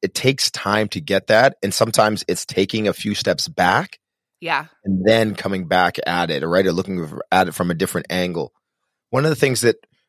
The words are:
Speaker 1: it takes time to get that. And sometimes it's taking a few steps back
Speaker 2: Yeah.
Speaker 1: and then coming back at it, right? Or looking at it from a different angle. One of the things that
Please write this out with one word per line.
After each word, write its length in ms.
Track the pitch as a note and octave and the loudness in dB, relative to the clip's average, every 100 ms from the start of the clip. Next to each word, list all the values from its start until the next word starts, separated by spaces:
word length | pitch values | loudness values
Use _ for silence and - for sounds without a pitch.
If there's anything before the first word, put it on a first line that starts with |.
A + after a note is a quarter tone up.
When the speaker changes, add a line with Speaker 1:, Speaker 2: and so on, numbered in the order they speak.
Speaker 1:
it 140 | F#3+ - | -6 0
takes 340 | C3 C#3 - | 0 2 -2
time 380 | - G2 G#2 G#2+ | -4 -2 0 0
to 120 | F#2 | -4
get 280 | D2+ F#2+ - | -2 -2 4
that. 300 | G#2+ C3+ - | 4 4 2
And 100 | G2 | -4
sometimes 540 | - A2+ - G#2+ G#2 - | 0 2 4 2 0 -2
it's 200 | F2+ - | -4 -4
taking 400 | - G2+ A2+ G#2 | -2 0 0 -2
a 60 | |
few 200 | - G#2+ | -2 -4
steps 340 | G2+ G2 F2 - | -2 -2 -2 -4
back 520 | D#2+ F2+ F#2+ F#3+ - _ _ _ _ | 0 2 2 0 -10 _ _ _ _
Speaker 2:
Yeah. 240 | E3 C#3+ D#3+ _ | -6 -4 -6 _
Speaker 1:
and 220 | G2 F#2 F#2+ | -4 0 2
then 300 | A2+ A2 G2+ | 2 2 -2
coming 320 | G2+ F#2+ E2+ | -4 -6 0
back 300 | F2+ F2 - - | 2 2 0 -4
at 240 | F2 E2+ | -2 -2
it, 120 | D2 | -2
right? 220 | D#2+ F2+ F#2+ | 0 2 2
Or 60 | |
looking 360 | F2 F#2 F#2 D#2 D#2 - | 0 -4 -6 -8 -10 0
at 160 | F#2 F#2 | 2 2
it 40 | |
from 160 | - F2+ | 0 -2
a 60 | E2 | -2
different 320 | F#2 F2 - | -2 -4 -4
angle. 440 | F2+ F2+ E2+ C2 _ _ _ _ _ _ | -4 -2 -4 -8 _ _ _ _ _ _
One 120 | B2+ | 0
of 60 | D#3 | 0
the 60 | C#3+ | 2
things 260 | C#3 B2 | 0 2
that 140 | A#2 - _ _ | 2 0 _ _